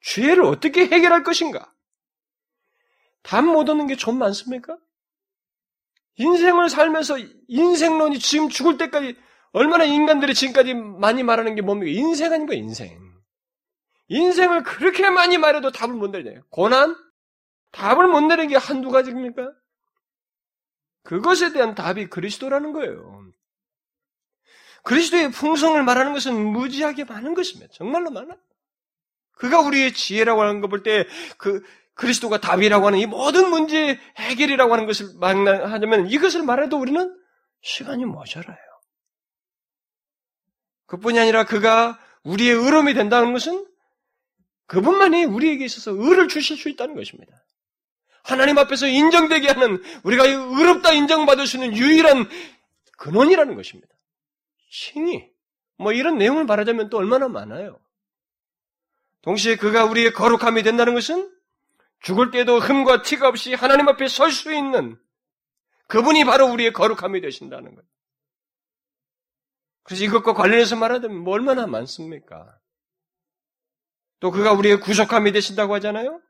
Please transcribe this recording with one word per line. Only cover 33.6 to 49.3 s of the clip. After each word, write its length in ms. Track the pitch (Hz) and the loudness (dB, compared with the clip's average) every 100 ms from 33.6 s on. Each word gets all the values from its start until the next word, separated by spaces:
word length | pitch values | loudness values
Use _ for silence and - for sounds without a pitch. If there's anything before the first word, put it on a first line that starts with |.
| 311 311 302 269 - - | 0 0 -2 -4 -10 -14
해결이라고 560 | 220 247 285 269 254 | -8 -2 -2 2 2
하는 140 | 226 220 | 2 -2
것을 320 | 214 202 175 | -6 -8 -6
말하자면 920 | 180 190 196 196 185 214 214 220 185 | -2 2 2 2 -2 -4 0 0 2
이것을 340 | 262 359 330 | 0 0 0
말해도 360 | 311 247 294 302 | -2 -2 -2 -2
우리는 380 | 262 302 370 - _ _ _ _ | -2 -2 -4 -8 _ _ _ _
시간이 440 | - - 262 247 | -14 -12 -10 -8
모자라요. 540 | 247 - - 156 175 180 - _ _ _ _ _ _ _ _ _ _ _ _ _ _ _ _ _ _ _ _ _ _ | -8 -10 -14 -16 -16 -20 -20 _ _ _ _ _ _ _ _ _ _ _ _ _ _ _ _ _ _ _ _ _ _
그뿐이 320 | 180 220 233 | -8 -2 2
아니라 260 | 226 220 | 4 2
그가 540 | 214 220 220 226 233 233 _ _ | 0 2 2 4 2 -4 _ _
우리의 300 | - 190 240 | -8 0 2
의로움이 400 | 233 240 311 285 | 2 4 4 4
된다는 380 | 262 208 240 233 | 0 2 2 2
것은 340 | 247 302 359 403 _ _ _ _ _ _ _ _ _ _ | -2 -6 -8 -10 _ _ _ _ _ _ _ _ _ _
그분만이 580 | 180 214 381 392 330 | -2 2 4 4 4
우리에게 400 | 330 202 311 285 | 0 0 -2 -2
있어서 280 | 262 233 220 | -6 -10 -10
의를 360 | 196 240 370 339 | -4 2 4 4
주실 280 | 302 277 302 | 0 -6 -6
수 120 | - | -10
있다는 260 | 285 247 | -10 -10
것입니다. 380 | 294 101 - - _ _ _ _ _ _ _ _ _ | -10 -16 -18 -20 _ _ _ _ _ _ _ _ _
하나님 320 | - 262 277 294 | -6 2 4 4
앞에서 300 | 277 269 277 | 2 2 0
인정되게 640 | 262 302 339 320 | 4 6 6 4